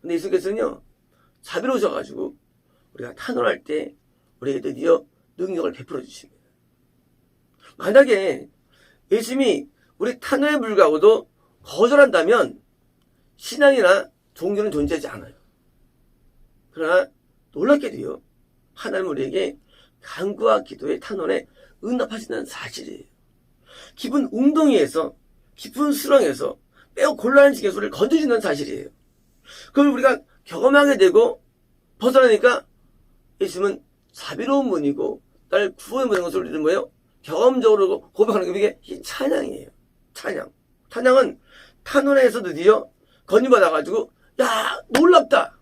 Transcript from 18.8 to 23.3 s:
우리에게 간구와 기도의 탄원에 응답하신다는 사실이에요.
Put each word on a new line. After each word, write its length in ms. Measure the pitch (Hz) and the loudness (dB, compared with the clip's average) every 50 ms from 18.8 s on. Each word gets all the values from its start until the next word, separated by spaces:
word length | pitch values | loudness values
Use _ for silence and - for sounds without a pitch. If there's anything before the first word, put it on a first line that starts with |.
| - - 190 190 190 180 | -12 -8 -6 -6 -4 -6
우리에게 500 | 147 - 131 135 - 190 190 - 285 _ _ _ _ _ _ _ _ _ | -6 -6 -8 -6 -4 -6 -6 -6 -8 _ _ _ _ _ _ _ _ _
간구와 600 | _ - - - 180 202 208 - 220 226 214 214 | _ -18 -12 -8 -8 -8 -8 -2 0 0 0 0
기도의 380 | - - - - - - - - | -2 -8 -16 -12 -8 -8 -8 -8
탄원에 460 | - - 214 190 160 - - - - _ _ _ _ _ _ _ - | -8 -10 -8 -8 -4 -4 -4 -4 -6 _ _ _ _ _ _ _ -8
응답하신다는 600 | 214 247 247 226 - 220 220 226 - - - - | -6 -4 -4 -4 -6 -8 -14 -12 -10 -10 -10 -10
사실이에요. 580 | - - - - - - - - - - - - _ _ _ _ _ | -12 -16 -16 -16 -16 -16 -16 -16 -16 -18 -20 -20 _ _ _ _ _